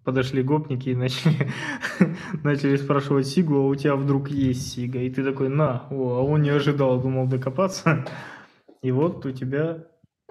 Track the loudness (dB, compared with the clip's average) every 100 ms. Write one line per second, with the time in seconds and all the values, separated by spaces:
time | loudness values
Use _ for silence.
0 | -2 0 0 0 0 0 0 -4 -2 -2
1 | -2 0 2 2 0 -4 -8 -6 -4 0
2 | 0 -2 -8 -4 0 2 2 2 2 0
3 | 2 2 2 2 4 4 2 2 2 2
4 | 2 0 0 0 0 0 -4 -6 -4 -4
5 | -4 -2 -2 0 0 2 2 0 -6 -4
6 | -2 0 2 2 4 2 2 2 2 2
7 | 0 0 0 0 -2 -2 -2 0 0 0
8 | -2 -10 -14 -18 -20 _ _ -8 -2 0
9 | 0 -2 -8 -6 -4 -2 -2 -6 -14 _
10 | _ _ -20